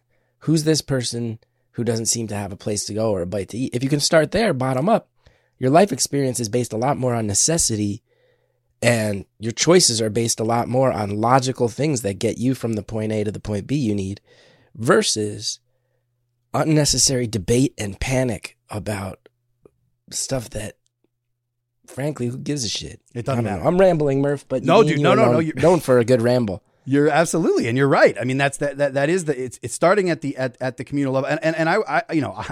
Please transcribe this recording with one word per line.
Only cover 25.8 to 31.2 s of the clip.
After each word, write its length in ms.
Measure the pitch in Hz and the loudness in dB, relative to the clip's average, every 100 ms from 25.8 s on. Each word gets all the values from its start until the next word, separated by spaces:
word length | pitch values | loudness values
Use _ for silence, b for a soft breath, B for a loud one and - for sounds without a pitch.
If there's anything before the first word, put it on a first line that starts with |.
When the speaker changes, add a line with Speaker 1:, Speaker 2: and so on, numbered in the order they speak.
Speaker 1:
for 200 | - 127 | 4 4
a 60 | 113 | 4
good 160 | 127 | 4
ramble. 420 | 117 123 113 90 _ _ - | 4 2 0 -4 _ _ 0
Speaker 2:
You're 240 | 139 147 | 2 4
absolutely, 580 | 147 165 165 190 392 160 | 4 2 2 2 0 0
and 100 | 123 | 2
you're 100 | 139 | 4
right. 300 | 170 - - | 6 4 4
I 60 | 120 | -2
mean, 120 | 131 | 0
that's, 200 | 139 - | -2 -2
that, 200 | 143 139 | -6 -2
that, 160 | 143 | -2
that 160 | 135 143 | 0 0
is 160 | 185 156 | 0 -2
the, 160 | 131 | -4
it's, 180 | 127 - | -6 -8
it's 120 | 120 | -10
starting 360 | - 165 208 185 | 0 2 4 2
at 120 | 160 | -2
the, 140 | 139 131 | -4 -4
at, 200 | 131 - | -6 -4
at 180 | 127 - | -8 -8
the 60 | |
communal 300 | 127 143 139 | -6 -4 0
level. 160 | 131 | 0